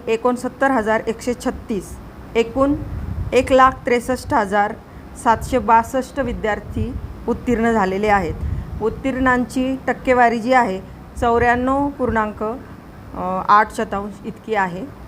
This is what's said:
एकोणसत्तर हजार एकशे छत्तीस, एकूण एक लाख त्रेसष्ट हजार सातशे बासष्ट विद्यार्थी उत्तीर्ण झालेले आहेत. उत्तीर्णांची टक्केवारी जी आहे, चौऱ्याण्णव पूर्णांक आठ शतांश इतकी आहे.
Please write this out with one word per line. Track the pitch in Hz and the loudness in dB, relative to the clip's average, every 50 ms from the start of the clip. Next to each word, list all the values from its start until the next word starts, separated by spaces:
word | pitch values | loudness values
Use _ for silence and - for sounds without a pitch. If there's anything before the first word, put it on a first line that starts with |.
| - - | -2 -2
एकोणसत्तर | 226 220 - 247 247 240 254 247 - - 269 277 | -2 0 0 0 0 0 -4 -6 -2 0 2 2
हजार | 262 233 208 220 220 220 - | 2 2 2 2 0 0 0
एकशे | 226 220 - - 247 240 | -2 -4 -4 -4 -6 -6
छत्तीस, | 240 - 247 - - - - 226 185 165 - - - - - - - - - - | -4 -4 -6 -6 -6 -6 -6 -6 -6 -6 -8 -12 -14 -16 -16 -18 -18 -14 -4 -2
एकूण | 233 226 - - 269 269 285 294 - - - - - - - - - - - | -2 -2 0 0 0 2 2 2 0 -4 -6 -8 -8 -8 -6 -6 -6 -4 0
एक | - 247 262 - | 0 0 2 4
लाख | 269 262 262 262 | 6 6 6 6
त्रेसष्ट | 254 - - 254 240 240 240 - 254 247 - - 294 | 4 2 -2 0 0 0 0 -2 -4 -4 -2 0 0
हजार | 240 208 185 202 208 202 214 220 - - - - - - - - - - | 0 2 2 2 0 0 0 -2 -8 -14 -18 -18 -18 -18 -16 -14 -2 2
सातशे | 240 226 233 - - 262 247 | 2 2 2 0 0 -2 0
बासष्ट | 208 226 226 226 226 - - 262 254 - - 285 | 4 4 4 4 4 2 0 -4 -4 -2 -4 -4
विद्यार्थी | 254 247 233 180 185 220 208 208 - - - - - 240 262 - - - - - - 233 | -2 -2 -4 -2 -2 -2 -2 -4 -6 -6 -6 -4 -4 -4 -4 -8 -10 -12 -12 -6 -4 -4
उत्तीर्ण | 240 - - 247 240 208 226 233 | -4 -2 0 0 2 2 4 4
झालेले | 226 220 190 190 190 196 214 214 | 4 4 2 2 0 0 2 4
आहेत. | 202 196 175 160 160 - - - - - - - - - | 4 2 2 0 -4 -4 -4 -4 -4 -4 -6 -8 -6 -4
उत्तीर्णांची | 208 220 214 - - 269 254 254 262 262 247 247 247 247 - 262 254 262 262 262 - | -4 -4 -4 -2 -2 -2 0 2 4 4 4 4 2 0 -2 -2 0 0 -2 -2 -2
टक्केवारी | 262 247 - - 262 254 247 240 233 240 233 | -4 -4 0 2 2 4 6 6 6 4 2
जी | 208 247 | 2 4
आहे, | 254 254 233 190 190 190 190 - - - - - - - | 4 4 4 2 0 -6 -8 -12 -16 -18 -18 -16 -6 -2
चौऱ्याण्णव | 254 233 233 247 240 240 240 247 254 262 269 277 285 285 | 0 2 4 4 4 4 4 2 2 2 2 2 0 -2
पूर्णांक | 285 - 254 220 220 226 214 214 202 - 214 214 240 269 - - - - - - - - - - - - 180 185 185 185 - - | -2 -2 -2 0 0 0 0 -2 -4 -4 -6 -6 -6 -8 -10 -16 -18 -18 -18 -20 -20 -18 -18 -12 -10 -6 -4 -4 -4 -2 2 4
आठ | 208 208 220 208 - | 6 6 4 2 -2
शतांश | - 220 196 202 196 202 208 196 - - | -6 -4 -4 -4 -6 -6 -8 -10 -12 -12
इतकी | 220 - - - 220 220 | -12 -12 -10 -8 -4 -2
आहे. | 202 190 180 170 185 269 285 - - - | 0 0 -2 -4 -6 -10 -12 -14 -16 -16